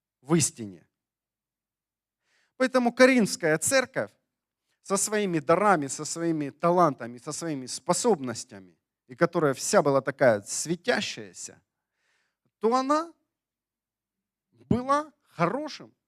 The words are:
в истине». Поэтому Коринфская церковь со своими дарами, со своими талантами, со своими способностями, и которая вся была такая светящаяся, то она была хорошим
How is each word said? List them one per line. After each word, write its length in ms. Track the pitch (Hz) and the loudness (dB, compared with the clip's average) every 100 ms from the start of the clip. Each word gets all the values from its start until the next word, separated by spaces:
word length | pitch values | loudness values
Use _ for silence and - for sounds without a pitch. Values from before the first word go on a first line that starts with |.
| _ _ | _ _
в 120 | 127 | 0
истине». 520 | 165 135 - 107 87 _ _ _ _ _ _ _ _ _ _ _ _ _ _ _ _ _ - | 0 0 -4 -14 -16 _ _ _ _ _ _ _ _ _ _ _ _ _ _ _ _ _ -4
Поэтому 360 | 254 254 240 | 0 2 2
Коринфская 680 | 240 262 254 202 - 160 156 | 6 6 6 2 0 -2 0
церковь 520 | - 262 - 151 104 _ _ _ _ _ _ _ | 0 0 0 -4 -6 _ _ _ _ _ _ _
со 140 | - 190 | -4 -2
своими 420 | - 214 202 165 | -2 -2 -2 -2
дарами, 480 | 139 170 208 175 139 | 2 2 4 2 0
со 180 | - | -8
своими 460 | 151 165 170 160 139 | -10 -6 -4 -4 -6
талантами, 680 | - 170 180 170 135 117 120 | -2 0 4 4 2 -8 -14
со 140 | 151 | -14
своими 340 | 143 170 143 127 | -10 -8 -8 -10
способностями, 1080 | - - 175 247 175 127 107 - 101 90 _ _ _ - | -8 -4 0 0 0 -2 -10 -12 -18 -20 _ _ _ -20
и 80 | |
которая 400 | 123 170 175 151 | -2 -2 0 -2
вся 280 | 127 - 208 | -2 0 2
была 180 | 147 135 | 2 2
такая 420 | 131 135 135 104 | 0 2 4 2
светящаяся, 1200 | - - 151 175 - 240 196 - 101 90 - - _ _ _ _ _ _ _ _ _ _ | 0 -8 -6 -6 -4 -4 -4 -10 -14 -18 -20 -20 _ _ _ _ _ _ _ _ _ _
то 160 | 220 | -2
она 380 | 254 269 302 339 - _ _ _ _ _ _ _ _ _ _ _ _ _ | 0 0 -2 -2 -12 _ _ _ _ _ _ _ _ _ _ _ _ _
была 640 | _ - 240 254 285 302 _ _ | _ -4 -2 0 0 -2 _ _
хорошим 640 | - 170 240 302 - 123 _ | -4 -2 -2 -8 -14 -20 _